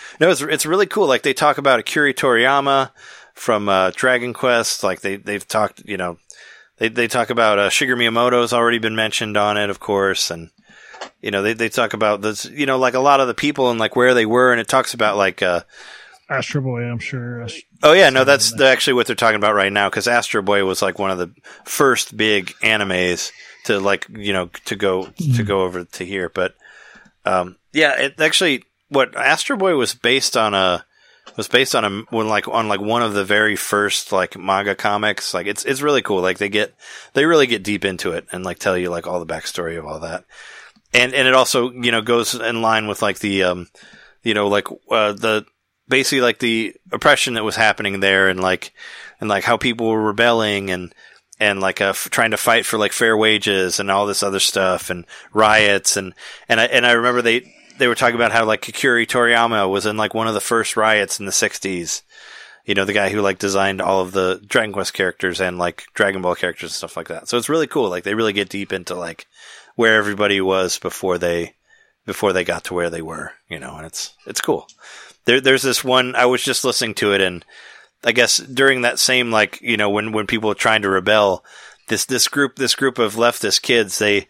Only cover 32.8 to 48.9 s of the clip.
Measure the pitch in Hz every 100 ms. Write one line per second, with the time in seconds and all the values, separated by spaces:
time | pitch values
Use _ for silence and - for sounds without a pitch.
32.8 | 104 117 113 101 95 107 107 98 - 104
33.8 | 104 - - 95 90 - 95 95 101 95
34.8 | 107 104 107 98 - 92 98 107 - 135
35.8 | 147 139 107 98 92 90 104 104 104 _
36.8 | - - - - 151 165 131 113 95 101
37.8 | 95 92 95 85 - 92 92 85 101 92
38.8 | 90 85 82 90 80 80 - - 82 82
39.8 | 78 80 82 87 - - - - - _
40.8 | _ 123 123 135 131 131 123 135 123 123
41.8 | 120 117 113 120 113 123 113 113 113 110
42.8 | 107 101 104 95 104 98 92 90 85 _
43.8 | - - - _ 117 104 101 101 - -
44.8 | - 113 107 101 110 107 107 _ _ _
45.8 | - 131 127 135 123 113 120 113 107 -
46.8 | _ 107 - - 139 113 107 110 110 -
47.8 | 104 98 98 95 95 92 92 92 - -
48.8 | -